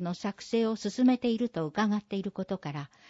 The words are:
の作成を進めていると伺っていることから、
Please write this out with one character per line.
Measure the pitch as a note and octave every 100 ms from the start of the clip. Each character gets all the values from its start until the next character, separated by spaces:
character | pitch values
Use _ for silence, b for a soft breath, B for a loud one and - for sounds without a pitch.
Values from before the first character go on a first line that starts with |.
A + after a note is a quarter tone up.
の | F3
作 | F3 G#3 -
成 | - A3+ A3+
を | A3
進 | G#3 G3 B3+
め | B3+
て | B3
い | A3+
る | A#3+
と | F3 D#3
伺 | D3+ G#3+ G#3
っ |
て | - G3
い |
る | G3
こ | - F#3+
と | F#3+
か | D#3
ら、 | D3 C#3+ b b